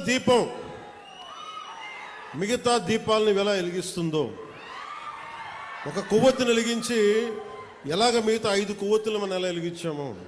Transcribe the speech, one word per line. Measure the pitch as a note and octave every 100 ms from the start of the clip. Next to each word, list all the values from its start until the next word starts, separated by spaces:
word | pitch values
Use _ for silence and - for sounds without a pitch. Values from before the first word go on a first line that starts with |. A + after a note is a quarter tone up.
| F#3
దీపం | B3+ - A#3+ D#3+ - - - - - - - - - - - - - - - - - - C3+
మిగతా | G3+ B3 A#3+ A#3+ F3
దీపాలను | A3 A3 G#3+ G#3+ G3
ఎలా | G#3 G3
వెలిగిస్తుందో, | F3 F3+ E3+ F3 E3 D#3 A#2+ G2 - - - - - - - - - - - - - - C#3+
ఒక | D#3+ G3
కొవ్వొత్తిని | G#3 C4 B3 A#3+
వెలిగించి | A#3 A#3 A#3 A#3 A#3 G#3 A3 A#3 G#3+ - - - - C#3 E3+
ఎలాగ | A#3+ A#3 A3
మిగతా | A3 A3+ G3
ఐదు | G#3 G3+
కొవ్వొత్తులు | G3+ G#3+ G#3+ G#3+
మనం | G3+ F#3
ఎలా | F3+
వెలిగించామో | E3+ E3+ E3+ E3+ D3 C#3 F#2